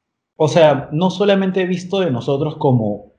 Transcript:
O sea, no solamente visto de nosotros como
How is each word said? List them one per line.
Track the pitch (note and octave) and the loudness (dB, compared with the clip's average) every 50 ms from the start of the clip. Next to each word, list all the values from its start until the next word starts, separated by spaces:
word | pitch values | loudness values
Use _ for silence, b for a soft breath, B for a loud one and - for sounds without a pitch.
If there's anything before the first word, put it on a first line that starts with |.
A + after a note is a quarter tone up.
| _ _ _ _ _ _ _ | _ _ _ _ _ _ _
O | - D#3 D3+ | -2 0 2
sea, | B2+ F3 D#3+ D3+ C#3+ C3 C3+ - | 4 6 6 4 4 2 -4 -6
no | - D3+ F3 F#3 | -4 -2 -2 -2
solamente | F3+ F#3 G3+ G3+ G3 G3 F#3+ F#3+ F#3 F#3+ F#3 | 0 0 0 2 2 2 2 0 -2 -2 -2
visto | F3+ F#3 F3 - - - G3 | -2 -4 -6 -6 -6 -4 -2
de | F#3+ E3 | -2 -2
nosotros | C3 A#2 A#2+ - C#3 C#3 D3+ D3+ D3 - | -2 -2 -2 -2 -2 -2 -2 -4 -4 -2
como | - C#3+ B2+ B2 A2 G#2 G#2 G2+ - - _ | 0 2 2 2 0 -2 -4 -6 -10 -16 _